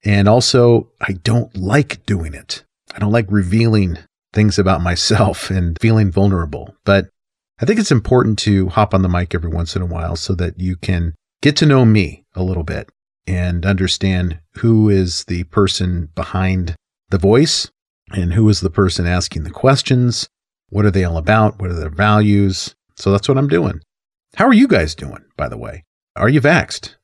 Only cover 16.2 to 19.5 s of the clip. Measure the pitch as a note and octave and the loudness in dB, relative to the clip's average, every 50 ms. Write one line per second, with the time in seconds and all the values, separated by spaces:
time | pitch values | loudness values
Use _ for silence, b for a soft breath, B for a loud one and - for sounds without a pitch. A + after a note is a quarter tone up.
16.2 | - - - F#2 F#2 F#2 F#2 F#2 F2 E2 E2 _ _ _ _ _ _ _ - F2 | -10 -6 -4 -2 -2 0 -2 -2 -2 -6 -8 _ _ _ _ _ _ _ -2 0
17.2 | F2 G2 G#2+ B2+ D#3 - - - - - _ _ _ _ _ _ _ _ - G2 | 2 4 4 4 4 2 0 -6 -6 -10 _ _ _ _ _ _ _ _ -6 -4
18.2 | F2+ E2+ E2 A2+ A2+ G#2+ G2+ - F2+ F2+ D2+ - G2 F#2+ - - F2 F2 F2+ F2+ | -4 0 2 2 4 4 2 2 -2 -4 0 0 0 0 0 -2 -2 0 0 -2
19.2 | F2 - - D#2+ D2+ E2 | -2 -4 -8 -10 -10 -10